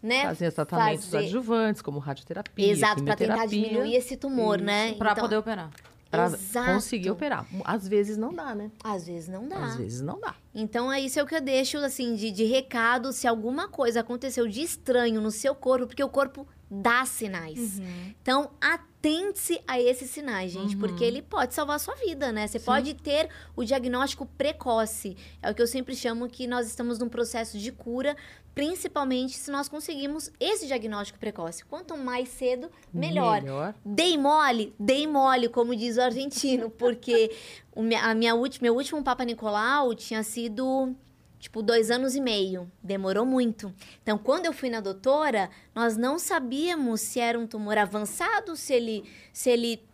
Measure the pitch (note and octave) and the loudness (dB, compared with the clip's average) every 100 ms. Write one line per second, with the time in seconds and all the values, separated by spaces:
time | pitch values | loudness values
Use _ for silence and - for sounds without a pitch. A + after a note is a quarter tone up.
0 | G#3+ B3+ C#4 D#3+ E3+ D#3 D3+ F3 A3 D#3+ | 0 0 0 0 -2 -2 -2 2 2 2
1 | F3+ F3 E3 G#3 A#3 A3+ A3 G#3+ - C#3+ | -2 -2 0 -2 0 2 2 0 -4 -8
2 | C#3 C3+ - E3+ G#3 - G3 E3+ G#3+ C4 | -6 -8 -8 -10 -10 2 4 6 4 4
3 | C#3+ - G3 A3 A3 G#3 A3 A3 B3 A#3+ | 2 2 2 2 0 0 0 0 2 2
4 | A#3+ C4 C#4 C4 G#3+ G3+ G3+ G#3 A3+ G#3+ | 0 -6 -4 0 2 2 2 2 0 0
5 | A3 G#3+ A3 G#3+ G#3+ G#3 D#3+ - - - | 0 2 2 0 0 -6 -8 -14 -20 -20
6 | _ D#3+ F3 D#3+ - A#3+ B3 G3 - A#3 | _ 2 2 0 -4 -2 2 2 2 -2
7 | F#3 A3 D4 A3 - F#3+ - G#3 F#3+ G#3 | -2 -2 -2 -2 -4 -8 -4 -4 2 2
8 | G3+ G#3+ A3+ F4 D4+ G#3+ G#3 A3 A3 G3+ | 2 0 -4 -6 -8 -8 -10 -10 -6 -6
9 | E3+ E3+ E3 F#3 B3+ F#4+ C#3+ B2+ G#2 B2 | -6 -10 -8 -10 -8 -6 -6 -6 -6 -6
10 | C#3 F4+ A4+ - _ - G#3+ A#3 B3 C4+ | -6 -6 -8 -12 _ -6 -4 -2 0 0
11 | C4+ C#4+ D4 D#4+ C4+ C4 C4 D4+ C#4 C#4 | 0 0 0 0 2 2 2 0 -2 -2
12 | A#3+ A3+ A3 G3 A3 C4 C4 B3 A3+ B3 | -2 -2 -2 2 4 2 0 0 2 2
13 | B3 - B3+ A3+ A3 C4+ F#4+ - A#3+ A#3 | 0 0 0 2 0 -4 -4 -2 0 0
14 | A3+ A#3+ C4+ B3+ A#3 G3+ E4 - - B3 | -2 -4 -4 -2 -2 0 -6 -6 2 4
15 | A#3+ A3 G#3+ G#3+ C4+ C#4 - B3+ B3 - | 4 2 -2 0 -2 0 2 2 0 -2
16 | C#4 C4+ C4+ C4+ C#4 - - G3 G3 A#3+ | 0 2 0 -2 -18 -20 -14 -2 2 4
17 | B3+ - G#3+ F#3 D#3+ D#3 A#3 F#3+ F#3 F3 | 2 -4 -6 -6 -8 -6 -6 -6 -8 -10
18 | F3+ G#3 - C4 C#4+ - C#4+ E4 - _ | -12 -8 0 2 2 -2 0 0 -4 _
19 | D4+ D#4 G4+ G4 - E4+ - B3+ B3 B3+ | 0 0 -2 -4 -2 -4 -2 2 4 2
20 | C4 D4+ D4 G#3 F#3 F3+ G3+ G3 G#3 F3 | -2 -10 -6 -4 -4 -4 -4 0 -2 2
21 | A#3 B3 - G4+ B3+ - D4 D4 - C#5 | 0 0 -4 -2 0 0 -2 -2 -4 -4
22 | A#4 D4+ C4+ A3 G#3+ - - B3+ C#4 D4+ | -4 -2 -2 -2 -4 -4 2 2 2 -6
23 | - C#4+ D#4+ - - - A3+ C4+ B3 B3 | 0 0 0 -4 -14 -6 0 0 0 0
24 | C#4 - C4 - C#4+ D#4 B3+ A3+ A3 A3 | -2 -4 -10 -2 -2 -2 0 0 0 -4
25 | G3+ F#3 - - - G#3+ A#3 C4 B3+ C4 | -10 -12 -16 -8 -4 2 2 2 -6 -4
26 | B3 A3+ A#3+ A#3+ B3 B3 A#3 - A#3+ A#3 | -4 -4 -6 -6 -4 -2 -2 -4 -4 -2
27 | A#3 A#3 A#3 A#3 A3+ G#3 G#3 - - A#3+ | -4 -2 -2 -2 -6 -6 -10 -10 -8 -2
28 | C4+ D4 - - - - C#4+ F4+ - - | -2 -4 -10 -20 -14 -4 -2 -2 -4 -4
29 | C#4 B3+ C4 B3+ - C#4 C#4+ D4+ D#4 D4+ | 0 0 -2 -6 -6 -6 -6 -8 -8 -6
30 | C#4 D4+ - - D#4+ G#4 D4+ C4 A3 G#3 | -6 -6 -8 -4 -2 -2 -2 -4 -4 -6
31 | G3+ - A3 G3+ E3 E3+ - D4+ F4+ D#4 | -8 -8 -8 -6 -8 -8 -12 -14 -10 -8
32 | B3+ B3 B3+ - B3+ B3 D#4+ - - E3+ | -4 -4 -6 -2 -2 -2 -4 -14 -10 -4
33 | D#3+ E3+ B3 G#3+ C3+ C3+ E3 G#3+ G#3 G#3 | 0 2 4 2 0 -4 -4 -6 -6 2
34 | E4+ D#4+ C#4 D4+ D4 A#3 G#3 - G#3 C4+ | 4 4 4 6 4 2 -2 -2 2 2
35 | D4+ D4 C4+ B3+ A#3 A#3+ A#3 B3 A#3+ A3+ | 4 4 6 6 4 2 2 2 0 2
36 | B3 A#3+ C4+ - C#4+ B3+ A3+ - A#3+ A#3+ | 2 2 -4 -2 2 2 0 0 2 2
37 | - A#3 A3 A3 - - - - A3+ A3+ | 2 4 4 0 -14 -20 -16 -2 2 4
38 | A3+ A3 A#3 A#3 B3+ - A#3+ A#3 C#4+ D#4 | 4 4 4 4 2 0 2 2 2 -2
39 | C#4 B3 B3 A#3 A3 G#3 A3+ C#4+ C4+ A3+ | 0 0 -2 -2 -2 0 2 4 2 0
40 | - A3 G#3+ - A#3 G#3 C4 C4 C4 B3+ | -4 -4 -4 -4 -6 -2 0 2 0 -4
41 | - _ _ - - A3 A3 A#3 A3 A#3+ | -14 _ _ -20 -12 -4 4 4 6 4
42 | C4 C4 C4 G#3+ F#3+ F#3 F3+ - F3+ G3 | 2 0 0 2 0 -2 -8 -14 -6 -2
43 | F#3+ F#3+ B3 C4 A#3+ A3 G3+ F#3 - - | 2 2 4 4 2 0 -8 -12 -20 -10
44 | - G#3 G#3 D4+ E4+ D4+ C4 A3+ G3 F#3+ | -2 0 2 2 2 -2 -2 -2 -4 -2
45 | A#3+ C#4+ D4+ A3+ F#3 - - - A#3 A3 | 2 4 4 2 0 -4 -12 0 0 2
46 | A#3+ D#4 E4+ F4 B3+ C4 E4 E4+ B3+ A3 | 0 0 0 -2 0 -2 0 0 0 0
47 | - - A#3 A#3 A3+ A3 G#3 G#3+ G#3 G#3 | -2 0 0 0 -2 -6 0 2 2 0
48 | G#3 - F4 A4 A4 D#4+ - B3+ A#3 A3 | -4 -2 0 0 -2 -8 0 2 2 -4
49 | - - - - - A#3+ A#3 A3+ - | -8 -20 -20 -2 2 4 2 -4 -8